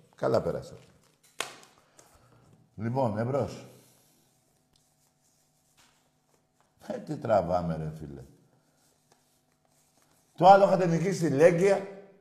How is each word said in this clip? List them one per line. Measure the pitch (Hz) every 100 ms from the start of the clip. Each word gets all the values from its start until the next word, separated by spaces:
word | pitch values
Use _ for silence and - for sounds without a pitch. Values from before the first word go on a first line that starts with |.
| _ -
Καλά | 131 117
περάσατε. | 85 67 - - - _ _ _ _ - - - - _ _ - _ _ _ _ _ _ _ -
Λοιπόν, | 113 127 123 101
εμπρός. | 117 139 104 - - - - _ _ _ _ _ _ _ _ _ _ _ _ _ _ _ _ _ _ _ _ _ _ _ _ _ _ _ _ _ -
Ε, | -
τι | - 151
τραβάμε, | 120 104 85 90 85 78
ρε | 78 78
φίλε. | 76 69 67 - _ _ _ _ _ _ _ _ _ _ _ _ _ _ _ _ _ _ _ -
Το | 175
άλλο | 196 190
είχατε | 180 185
νικήσει | 165 170
στη | - 160
Λέγκια. | 135 170 165 196 190 - - - -